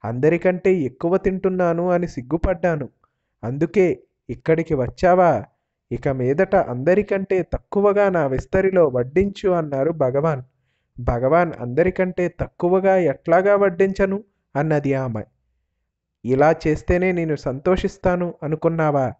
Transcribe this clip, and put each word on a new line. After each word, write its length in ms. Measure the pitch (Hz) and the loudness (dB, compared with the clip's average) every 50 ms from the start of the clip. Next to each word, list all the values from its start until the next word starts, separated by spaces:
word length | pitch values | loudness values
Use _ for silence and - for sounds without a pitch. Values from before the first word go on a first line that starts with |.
| - | -8
"అందరికంటే 680 | 107 120 123 135 156 170 170 - 185 180 180 - 190 185 | -8 -6 0 2 2 2 2 0 0 -2 0 2 0 2
ఎక్కువ 420 | 180 143 123 - _ - 170 180 | 2 0 -4 -6 _ -2 0 0
తింటున్నాను 720 | 190 - 202 190 185 - 190 185 185 180 170 170 170 175 180 | 0 0 -2 -4 -2 -2 -2 0 0 0 0 0 0 0 0
అని 180 | 180 175 175 170 | 0 0 -2 -4
సిగ్గుపడ్డాను." 800 | - - 123 123 151 - - 190 185 170 180 180 165 151 131 107 _ _ _ _ _ _ _ _ _ _ - | -8 -10 -6 -4 -4 -2 -2 -2 -2 0 -2 -2 -2 -2 -6 -10 _ _ _ _ _ _ _ _ _ _ -8
"అందుకే 580 | 113 127 143 165 165 - 214 185 175 190 - _ _ _ _ _ - | -8 -4 -4 -4 0 2 2 2 2 0 -4 _ _ _ _ _ -12
ఇక్కడికి 440 | 123 - _ - 160 160 165 - 160 | -12 -8 _ 0 0 0 0 -4 -2
వచ్చావా? 720 | 135 123 117 - - - 175 180 185 180 170 143 107 95 - _ _ _ _ _ _ _ _ | -2 -2 -4 -4 0 2 4 4 6 4 4 2 0 -4 -8 _ _ _ _ _ _ _ _
ఇక 160 | 120 117 - 143 | -10 -4 -4 -4
మీదట 480 | 135 131 123 127 139 156 190 190 - | -2 0 0 0 2 0 0 2 2
అందరికంటే 840 | 190 - - 123 123 131 160 180 202 202 - 208 196 190 - 190 185 | 0 0 0 -4 -4 0 2 2 2 2 -2 -4 -4 -2 -2 -2 -2
తక్కువగా 680 | 165 _ - - _ _ - 202 196 208 196 208 202 196 | -2 _ -6 -10 _ _ -2 2 2 2 4 4 2 2
నా 180 | 185 170 151 | 2 0 0
విస్తరిలో 600 | 135 131 131 - - - 190 190 190 185 185 170 147 | 0 -2 -4 -6 -2 0 2 2 2 4 4 2 2
వడ్డించు" 640 | 123 123 123 131 143 175 196 202 196 - - 190 | 2 -2 -4 0 0 0 0 0 -4 -4 -2 0
అన్నారు 400 | 180 170 160 151 139 135 135 160 | 0 0 -2 -2 -2 -2 -2 -2
భగవాన్. 520 | 165 156 143 127 123 139 147 165 156 131 127 _ _ _ _ _ _ _ _ _ _ - | 0 0 -2 0 0 0 0 0 -2 -4 -8 _ _ _ _ _ _ _ _ _ _ -8
"భగవాన్ 520 | 123 123 123 120 123 131 156 170 175 165 - - | -4 -4 -2 0 0 2 4 2 2 0 -2 -8
అందరికంటే 760 | 117 120 123 143 175 180 180 - 185 185 180 - 180 170 - - | -8 -4 0 0 0 0 2 -2 -4 -4 -2 -2 -4 -4 -4 -6
తక్కువగా 560 | - - _ _ 175 175 180 190 185 196 190 | -10 -10 _ _ 0 0 2 2 2 2 2
ఎట్లాగా 600 | 190 175 147 131 - _ - 165 180 190 202 202 | 4 2 0 -2 -2 _ 2 2 2 4 4 4
వడ్డించను?" 680 | 196 202 196 180 170 190 196 190 - 196 190 196 202 - _ _ _ _ _ _ | 4 4 2 2 0 -2 -2 0 0 -2 -2 -2 -6 -8 _ _ _ _ _ _
అన్నది 380 | 135 147 160 156 147 139 135 135 | -4 0 0 0 0 0 0 -2
ఆమె. 300 | 135 135 131 113 107 101 _ _ _ _ _ _ _ _ _ _ _ _ _ _ _ _ _ _ _ _ | -2 -4 -6 -6 -8 -10 _ _ _ _ _ _ _ _ _ _ _ _ _ _ _ _ _ _ _ _
"ఇలా 300 | 117 127 131 147 156 165 160 - | -2 2 4 4 2 2 2 0
చేస్తేనే 460 | 160 151 151 - - 180 180 185 185 | -2 -2 -2 -2 -2 0 0 2 0
నేను 240 | 180 175 165 160 151 | 0 -2 -2 -4 -4
సంతోషిస్తాను 1000 | 135 - 147 127 139 147 180 185 180 - 196 - - - 185 180 180 175 175 165 _ | -4 -4 -6 -6 -4 0 0 0 0 -2 -6 -8 -2 -2 -2 -2 0 -4 -6 -6 _
అనుకున్నావా? 680 | - 143 160 151 - 165 165 165 160 151 143 139 131 120 - _ | -6 -6 -6 -2 -2 -2 0 0 0 0 0 0 -2 -2 -6 _